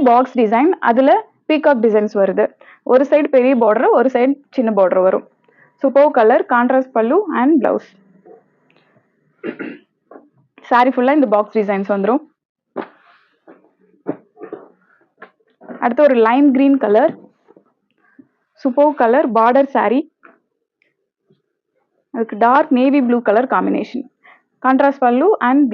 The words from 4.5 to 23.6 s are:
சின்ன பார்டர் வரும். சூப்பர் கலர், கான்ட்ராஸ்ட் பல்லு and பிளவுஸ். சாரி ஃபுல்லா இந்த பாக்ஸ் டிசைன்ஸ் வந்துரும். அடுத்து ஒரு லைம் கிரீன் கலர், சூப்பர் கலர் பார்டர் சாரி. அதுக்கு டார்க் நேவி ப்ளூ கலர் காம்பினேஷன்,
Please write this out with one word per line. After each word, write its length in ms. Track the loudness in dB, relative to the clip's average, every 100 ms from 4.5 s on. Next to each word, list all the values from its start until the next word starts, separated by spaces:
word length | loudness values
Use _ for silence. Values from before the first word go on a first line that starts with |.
| -6
சின்ன 140 | -2 0
பார்டர் 260 | 0 2 0
வரும். 180 | -2 -8 _ _ _ _ _
சூப்பர் 300 | -2 2 2 2
கலர், 240 | 2 2 0
கான்ட்ராஸ்ட் 400 | -2 0 -2 -2 -4
பல்லு 200 | -2 -2 -2 -2
and 140 | 0 0
பிளவுஸ். 260 | 0 -4 -8 _ _ _ _ -20 _ _ _ _ _ _ _ _ _ _ -14 -12 -14 -16 _ _ _ -20 _ _ _ _ -2
சாரி 200 | 0 0
ஃபுல்லா 220 | 0 0 0
இந்த 100 | 0
பாக்ஸ் 220 | -2 -2 -4
டிசைன்ஸ் 300 | -4 -6 -4
வந்துரும். 280 | -4 -2 -4 -6 _ _ _ _ -16 -16 _ _ _ _ _ -20 -20 _ _ _ _ -16 -16 _ _ -20 -20 -20 _ _ _ _ _ -20 _ _ _ -20 -6
அடுத்து 220 | -4 0 2
ஒரு 80 | 4 2
லைம் 200 | 2 2 2
கிரீன் 220 | 2 2
கலர், 280 | 2 2 0 -4 -18 _ _ _ _ _ _ _ _ _ _ _ _ _
சூப்பர் 300 | -4 0 0 2
கலர் 260 | 0 0 0 0
பார்டர் 340 | 2 2 0 -2
சாரி. 240 | 0 -2 -4 _ -20 _ _ _ _ _ _ _ _ _ _ _ _ _ _ _ _ _ _
அதுக்கு 240 | -8 -8 -2 2
டார்க் 260 | 2 2 0
நேவி 220 | 2 0 0
ப்ளூ 100 | 0 0
கலர் 220 | 0 0
காம்பினேஷன், 500 | -2